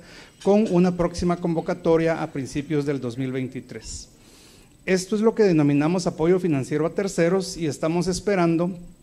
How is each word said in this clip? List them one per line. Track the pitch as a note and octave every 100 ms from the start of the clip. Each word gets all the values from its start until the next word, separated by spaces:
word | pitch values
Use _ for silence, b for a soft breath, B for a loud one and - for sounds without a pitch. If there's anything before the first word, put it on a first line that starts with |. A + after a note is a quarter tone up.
| B B B B
con | - G3+ A3
una | F3 F3+ F3
próxima | E3+ E3+ F3 F3
convocatoria | F3 E3 E3+ F3 E3+ D#3+ E3 D#3+
a | D#3
principios | C#3+ B2+ D3 C#3+ D3+ C#3+
del | C#3
dos | B2 A#2
mil | C3
veintitrés. | C3 B2+ B2+ A#2+ A2+ - - - B B B B B B _ -
Esto | F#3 F3+
es | G#3+
lo | A3
que | A3
denominamos | G#3 D#3+ C#3+ C#3+ D3+ F#3 F3
apoyo | - D#3+ F#3
financiero | F3+ C#3+ B2 D3+ D#3+
a |
terceros | E3 G3 - E3+ F#3+ F3+ -
y | D#3+
estamos | C#3 D#3+ E3+ F3+
esperando | F3+ - G3 E3+ E3 F3 F#3 - -